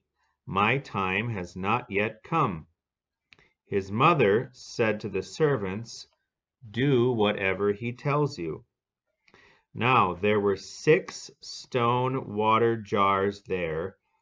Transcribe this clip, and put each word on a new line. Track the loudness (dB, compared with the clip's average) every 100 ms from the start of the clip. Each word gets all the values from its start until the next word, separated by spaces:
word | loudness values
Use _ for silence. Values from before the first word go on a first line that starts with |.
| _ _ _ _ -6
My | 0 2 0
time | -4 -4 -2 -2 -2
has | -6 -8 -6
not | -2 -4 -2
yet | -2 -2 -4
come.' | -4 -2 -2 -4 -12 _ _ _ _ _ _ _ _ _ _
His | -4 -2
mother | 0 2 4 4 2 0
said | -10 -10 -2 -2 -2
to | -4
the | -6
servants, | -6 -2 0 0 -4 -8 -10 -16 -20 _ _ _ _ _ -10
'Do | 0 2 4 4
whatever | 4 2 2 0 0 0
he | 0 -4
tells | -6 -2 0 -2 -4
you.' | -8 -8 -14 _ _ _ _ _ _ -20 -20 _ _
Now | -2 2 4 4 2
there | 0 2
were | 2 -2
six | -6 -2 2 4 2 -12 -18 -20
stone | -18 -18 -6 0 2 2 0 -2 -4 0
water | 2 4 4 0
jars | 0 2 4 4 0 -2
there | -6 -4 -2 -4 -6 -10 _ _